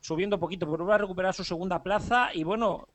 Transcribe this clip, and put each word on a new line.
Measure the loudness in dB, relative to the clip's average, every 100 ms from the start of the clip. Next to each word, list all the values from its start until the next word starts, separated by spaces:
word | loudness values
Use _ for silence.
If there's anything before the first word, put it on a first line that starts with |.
subiendo | -4 -2 0 0
poquito, | -2 -2 -2
pero | -2
vuelve | 2
a | 2
recuperar | 2 0 -2
su | -2
segunda | -4 -4 -2 -2
plaza, | 0 -2 2 2 2
y, | 0
bueno, | -2 0 0 -2 -8